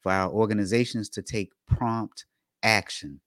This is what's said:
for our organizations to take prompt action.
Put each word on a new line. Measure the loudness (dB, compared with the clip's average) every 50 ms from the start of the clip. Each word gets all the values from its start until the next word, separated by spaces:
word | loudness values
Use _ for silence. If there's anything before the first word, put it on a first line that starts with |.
for | _ 2 2
our | 2 2 0
organizations | 2 2 2 2 2 0 0 2 2 2 2 0 -2 -6 -8 -6
to | -8 -12 -10
take | -6 -6 -6 -6 -6 _ _ _
prompt | _ 0 0 2 -2 -2 -2 -4 -8 _ -18 -20 _ _ _ _ _ _ _ 2
action. | 4 4 4 2 -2 -10 -12 -12 -12 -14 -16 _